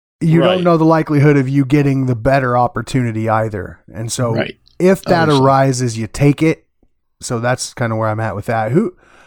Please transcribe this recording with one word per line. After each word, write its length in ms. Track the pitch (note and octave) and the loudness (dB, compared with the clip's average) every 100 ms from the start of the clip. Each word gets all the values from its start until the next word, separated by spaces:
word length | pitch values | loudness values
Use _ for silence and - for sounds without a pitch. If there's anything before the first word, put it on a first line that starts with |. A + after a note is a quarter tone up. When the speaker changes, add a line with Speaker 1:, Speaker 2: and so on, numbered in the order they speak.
| _ _ | _ _
Speaker 1:
You 180 | D#3+ E3 | 0 2
Speaker 2:
Right. 140 | F3 F#3 | 2 2
Speaker 1:
don't 80 | |
know 140 | F3 E3+ | 2 2
the 80 | D#3+ | 4
likelihood 500 | D#3+ D#3 D3 D3 C#3+ | 2 2 2 4 4
of 140 | C3 | 2
you 160 | C#3 C3 | 0 2
getting 400 | D3 C#3 C3+ C3 | 2 2 0 -2
the 100 | A#2 | -2
better 400 | B2+ C#3 C3 B2 | 0 0 2 0
opportunity 720 | A#2+ B2 A2 C3+ A#2+ A2 A2 | 0 -2 -4 -2 -2 -2 -2
either. 520 | A2 A2+ G#2 - - _ | 0 -2 -6 -10 -16 _
And 160 | G2 A#2 | -12 -8
so 220 | - A#2+ | -4 -2
Speaker 3:
Right. 220 | A2+ - - _ _ | -2 -4 -10 _ _
Speaker 1:
if 220 | F3+ F#3+ | 0 0
that 200 | - E3+ | 0 0
Speaker 3:
Obviously. 220 | D#3+ C#3 C3+ | 2 4 4
Speaker 1:
arises, 520 | C3+ C3+ B2 B2 A2 | 4 2 0 -4 -4
you 100 | A2 | -8
take 340 | - C#3 C#3+ | 0 2 2
it. 240 | D#3+ - _ _ _ _ _ _ | 0 -2 _ _ _ _ _ _
So 200 | - A#2+ | -8 -4
that's 340 | A#2+ B2+ - | -2 -4 -6
kinda 220 | - A#2+ A2 | -6 -4 -2
where 100 | A2 | -2
I'm 140 | G#2+ | -2
at 140 | A2 G2 | -4 -6
with 100 | - | -6
that. 260 | A2+ A2 | -4 0
Who, 220 | D3 A#3+ - _ _ | 0 -2 -8 _ _